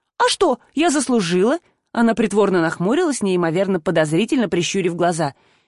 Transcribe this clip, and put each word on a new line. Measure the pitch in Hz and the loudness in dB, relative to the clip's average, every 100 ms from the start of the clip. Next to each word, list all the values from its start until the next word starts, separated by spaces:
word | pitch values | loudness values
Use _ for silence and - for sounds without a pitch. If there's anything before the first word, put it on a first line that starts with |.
| _ - | _ -2
А | 480 | -2
что, | - 359 247 _ | 2 0 0 _
я | 269 339 | -2 0
заслужила? | 285 262 240 170 180 220 330 _ _ _ | 0 0 0 0 0 2 0 _ _ _
Она | - 233 | 0 0
притворно | 185 220 202 196 185 | 2 0 2 2 2
нахмурилась, | 160 - 180 285 349 247 | 0 -2 -2 0 0 -2
неимоверно | 196 185 165 165 196 185 | 0 0 0 0 0 -2
подозрительно | 170 165 156 160 226 277 196 | -2 0 0 0 0 0 0
прищурив | 180 160 196 180 | -2 -2 -2 -2
глаза. | 170 175 165 147 - _ _ | 0 -2 -2 -4 -6 _ _